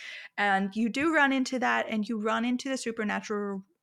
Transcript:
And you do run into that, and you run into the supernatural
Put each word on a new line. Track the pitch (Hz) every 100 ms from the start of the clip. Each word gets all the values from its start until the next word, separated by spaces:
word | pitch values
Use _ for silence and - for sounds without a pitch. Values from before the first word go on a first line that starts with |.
| - - - -
And | 202 190 196 214
you | 226
do | 254 311 311
run | 277
into | 269 254 254
that, | 240 233 220
and | 220 208
you | 226
run | 220 226 233
into | 247 269
the | 262
supernatural | 233 226 208 196 196 208 208 196 190 _